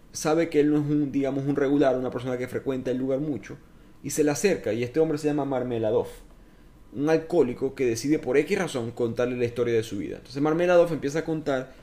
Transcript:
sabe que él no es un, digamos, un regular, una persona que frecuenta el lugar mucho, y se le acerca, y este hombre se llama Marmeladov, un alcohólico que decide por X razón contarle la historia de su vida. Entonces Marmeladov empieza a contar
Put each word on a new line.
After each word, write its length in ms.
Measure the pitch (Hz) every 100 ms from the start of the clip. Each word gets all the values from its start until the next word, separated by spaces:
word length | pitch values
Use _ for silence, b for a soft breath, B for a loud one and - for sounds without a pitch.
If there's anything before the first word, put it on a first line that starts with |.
| -
sabe 380 | - - 165 165
que 100 | 151
él 100 | 147
no 100 | 147
es 60 | 143
un, 260 | 147 143
digamos, 340 | 139 135 139 139
un 100 | 139
regular, 420 | 139 143 139 127
una 140 | 127
persona 260 | 127 123 123
que 100 | 123
frecuenta 440 | 120 139 131 127
el 60 | 127
lugar 220 | 131 135
mucho, 380 | 151 123 - - b b b b
y 60 | -
se 140 | 151
le 60 | 151
acerca, 420 | 147 208 170 -
y 100 | 110
este 160 | 120 156
hombre 180 | 160 147
se 100 | 147
llama 180 | 147 135
Marmeladov, 640 | 131 127 117 110 107 87 - - b b b b b -
un 160 | - 147
alcohólico 640 | 160 160 175 123 120 135
que 120 | 131 131
decide 340 | 113 139 151
por 160 | 127 131
X 240 | 160 196
razón 320 | 170 135 117
contarle 460 | 117 120 113 123 123
la 80 | 120
historia 280 | 117 120
de 100 | 117
su 160 | 107 101
vida. 180 | 78 -
Entonces 240 | - 139
Marmeladov 500 | 147 160 175 175 170
empieza 280 | 151 139 156
a 40 |
contar 500 | 160 160 147 131 127 B